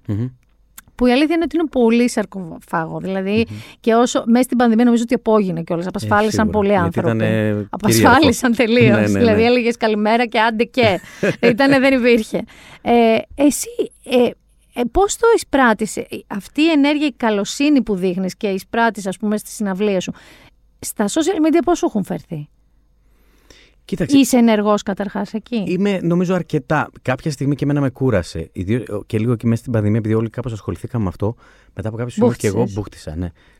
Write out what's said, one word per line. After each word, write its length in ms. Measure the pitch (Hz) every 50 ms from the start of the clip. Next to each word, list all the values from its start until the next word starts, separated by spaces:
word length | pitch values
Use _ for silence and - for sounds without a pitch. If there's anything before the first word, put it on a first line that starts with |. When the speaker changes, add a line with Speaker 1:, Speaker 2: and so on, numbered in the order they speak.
| _ -
Speaker 1:
Μμμ. 180 | 107 98 117 127 127 _ _ _ _ _ _ _ _ - _ _ _
Speaker 2:
που 120 | - 240
η 40 | 247
αλήθεια 240 | 247 262 311 294 339
είναι 100 | 330 339
ότι 120 | 262 -
είναι 120 | 330 349 285
πολύ 380 | - 262 240 226 226 233 240 247
σαρκοφάγο. 880 | - - 202 - - 196 185 160 165 - - _ - 175 160 160 165 160
Δηλαδή, 460 | 160 185 190 190 190 190 202 226 226 -
Speaker 1:
Μμμ. 80 | 214 107 110 - - _
Speaker 2:
και 140 | - 233 220
όσο, 300 | 233 240 247 - 285 -
μέσα 160 | 226 233 247 254
στην 140 | - -
πανδημία 280 | 240 254 240 226 220 247
νομίζω 180 | 240 233 233 240
ότι 120 | 233 262
απόγεινε 480 | 226 - 226 220 214 208 185 170 160 165
κιόλας. 220 | - 180 165 175
Speaker 1:
Ε, 40 | 185
Speaker 2:
Απασφάλισαν 420 | 180 202 202 208 208 208 214 220
Speaker 1:
σίγουρα, 200 | 208 - 220 208
Speaker 2:
πολλοί 180 | 196 214 202 196
Speaker 1:
γιατί 160 | 208 190 175
Speaker 2:
άνθρωποι. 240 | 170 - - - 120 113
Speaker 1:
ήτανε 500 | 110 110 110 110 110 107 107 104 104 104 98
Speaker 2:
Απασφάλισαν 840 | - 185 202 214 143 113 107 - 240 269 320 277 233 - - 247 233
Speaker 1:
κυρίαρχο. 220 | - 254 214 226 247
Speaker 2:
τελείως. 160 | 233 220 208
Speaker 1:
Ναι, 100 | - 208
ναι, 60 | 208 202
ναι. 60 | -
Speaker 2:
Δηλαδή, 260 | 240 233 214 214 226
έλεγες 320 | 240 247 254 233 233 233
«Καλημέρα» 500 | - - 220 214 208 214 208 226 233 247
και 120 | 226 233 233
άντε 240 | 214 233 226 214 233
και. 360 | 226 - - 240 220 185 165 - - - -
Speaker 1:
<laughs> 300 | - 202 - - - 240
Speaker 2:
Ήτανε, 280 | 240 202 277 277 277 269
δεν 200 | 254 269 269 254
υπήρχε. 440 | 226 247 233 226 214 - - 180 - - - - - - - - _
Ε, 340 | 208 233 240 233 226 226 220 - - -
εσύ, 340 | - 277 294 240 - - 453 480 - - - - _ _
ε, 120 | - 240 247 247 233 - - _ _ _ _ _ _ _ -
ε, 20 | 240 233 -
πώς 240 | 339 392 403 -
το 100 | - - 466 466
εισπράττεις, 600 | 349 - - - 277 262 240 220 - 220 202 -
ε, 100 | - - - - - -
αυτή 340 | _ - 202 - - _ - 302
η 80 | 330
ενέργεια, 360 | 320 285 269 285 311 302 302
η 60 | 302 233
καλοσύνη 680 | - - 226 214 202 202 - - - 277 294 302 269 226
που 120 | - 208
δείχνεις 420 | 185 175 190 175 185 190 185 -
και 100 | - - 202
εισπράττεις, 580 | 190 190 - - - 233 233 233 208 220 180
ας 100 | 196 185
πούμε, 200 | - - 208 214
στη 140 | 214 - -
συναυλία 500 | - - 214 202 190 180 214 208 196 185
σου, 120 | 175 - - - - - - - - - _ _ _ _ _ _
στα 280 | - - - - 214 202
social 280 | - 320 311 311 392 339 302
media 140 | 320 294 339 -
πώς 140 | - - -
σου 80 | -
έχουν 180 | 302 - 214 185
φερθεί; 440 | - 185 151 - _ 170 151 147 - _ _ _ _ _ _ _ _ _ _ _ _ _ _ _ _ _ _ _ _ - - - _ _ _ _
Speaker 1:
Κοίταξε. 320 | - - 165 180 - 285 277
Speaker 2:
Είσαι 180 | 269 - -
ενεργός 460 | 247 233 233 220 208 208 214 208 202 -
καταρχάς 500 | - 190 - 208 196 - 196 202 - -
εκεί; 300 | 220 - - 240 226 190
Speaker 1:
Είμαι, 320 | 175 180 175 196 202 202 180 165
νομίζω, 320 | 170 170 175 185 170 190
αρκετά. 560 | 180 170 - - 151 131 - 165 147 120 - - - _
Κάποια 280 | - 127 131 - 165
στιγμή 240 | 147 - 143 135 147
και 100 | - 151
εμένα 160 | 139 147 147
με 100 | 139 131
κούρασε. 580 | - - 131 131 110 92 85 - - 85 78 - _
Ιδίως, 300 | - 92 90 110 127 107 - 101 101 -
και 120 | - - 110
λίγο 160 | 110 120 123
και 100 | 110 -
μέσα 140 | 117 117 113
στην 120 | - - 120
πανδημία, 260 | 113 104 104 104 117
επειδή 160 | 107 110 110
όλοι 160 | 110 113 113
κάπως 220 | - - 117 127 113
ασχοληθήκαμε 500 | 104 - - 92 - - 113 - 120 107
με 60 | 90
αυτό, 260 | - - - 101 120 - _ _ _ _ _ _ _
μετά 140 | - 92 110
από 80 | 107
κάποιο 160 | 110 120 123 -
σημείο 200 | - 226 240 120
και 140 | - -
εγώ 100 | 110 95
Speaker 2:
Μπούχτισες. 200 | 104 123 117 98 107
Speaker 1:
μπούχτισα, 380 | 101 - - - - - 78
ναι. 120 | 80 90 85 - _ _ _ _ _